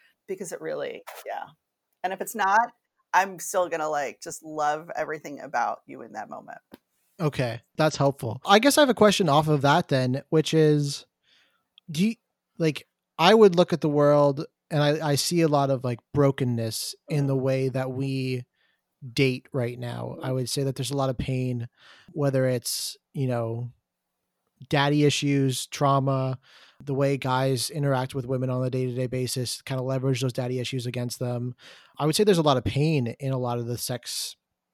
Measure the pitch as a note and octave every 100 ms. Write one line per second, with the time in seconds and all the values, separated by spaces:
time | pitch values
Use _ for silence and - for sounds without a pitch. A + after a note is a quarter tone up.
0 | _ _ _ F#3+ F3 F3 D#3+ D3 C#3 -
1 | - - - G#2 - _ _ _ _ _
2 | F#3 F#3+ F#3+ A3+ G3 G#3 A#3+ - _ _
3 | _ F3 G3 F3 - F#3+ F3 E3 D#3 D3
4 | C3 - E3+ - D#3 D#3 D3 D3+ E3+ -
5 | D3+ D#3 D3 C#3 C#3+ A#2+ A2 - - C3+
6 | A#2 G#2+ G2 D2+ - - _ - _ _
7 | _ _ D#3 - B2 A#2 - - D#3 -
8 | C#3+ - A#2+ - - G3+ C4+ D4 C#4 G#3+
9 | G#3 - F3 C#3+ D#3 D3+ C#3 D#3+ - C3+
10 | B2+ C3+ - D#3+ D3+ D#3+ D3+ D3+ C#3+ -
11 | - _ _ _ _ _ _ _ - D#3
12 | G#3+ A3+ _ _ _ - D#3+ C3+ - _
13 | _ - E3+ A3+ G#3 E3+ F3 E3 D#3 D3
14 | D3 D3 C#3+ C#3 D#3+ _ _ D3+ D3 D3+
15 | D3+ C#3 - F3 D#3+ D3 C#3 C3 B2+ A#2+
16 | - C#3+ C#3 C3+ B2+ A#2 A2+ - - -
17 | - D3+ C#3 C3+ C3 C3 C3+ C3 C3 B2+
18 | C#3 C3+ C3 B2+ B2 _ _ _ _ _
19 | C3 A#2 C3+ B2+ - C3+ A#2+ B2 B2 A#2+
20 | A#2+ - C3 C3 A#2+ - C3+ B2+ B2 C#3
21 | C3+ B2+ - C3 B2+ B2 A#2 - - -
22 | - - C#3 C3 C3 B2+ - - - -
23 | _ D3+ C3 A#2+ A2+ A#2 A#2+ - _ _
24 | _ _ _ _ _ _ C3+ D3 C#3+ D3
25 | D3 - C#3+ C#3 C3+ B2 - - C#3+ C#3
26 | C3+ C3+ C3 B2+ _ - - _ C#3 C3+
27 | C#3 C#3 C3 B2+ C3+ B2+ - D3+ C#3+ C3
28 | C3 C#3 A#2+ C3 B2+ B2+ B2+ B2+ B2+ B2
29 | B2+ B2+ B2 C3 A#2+ - - C3 B2+ C3
30 | C3 B2+ C3 B2+ B2 B2+ A#2 C3 A#2+ A#2+
31 | B2 - B2 B2 B2 - - - _ -
32 | D3 D#3 G#3+ F3 D3+ B2+ - C#3 D#3 D3+
33 | A#2+ - C3+ C3 B2 A#2+ A#2 A#2+ - B2
34 | - - - - _ _ _